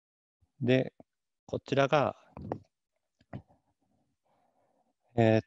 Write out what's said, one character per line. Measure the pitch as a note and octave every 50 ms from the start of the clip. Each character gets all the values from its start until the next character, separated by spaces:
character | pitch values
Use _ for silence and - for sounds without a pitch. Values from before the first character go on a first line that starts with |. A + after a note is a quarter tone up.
| _ _ _ _ _ _ _ _ _ _ _ _
で、 | B2+ A#2+ C3 C3 B2+ - - _ - _ _ _ _ _ _ _ _
こ | - - G2+
ち | - - C3
ら | C3+ C3+ C3
が、 | D#3 D3 B2+ G2 - - _ _ _ - - - - - - _ _ _ _ _ _ _ _ _ _ _ _ _ - - - _ _ _ _ _ _ _ _ _ _ _ _ _ _ _ _ _ _ _ _ _ _ _ _ _ _ _ _ _ _ _ _ _ _
え | A#2+ A2+ A2 A2 A2
ー | -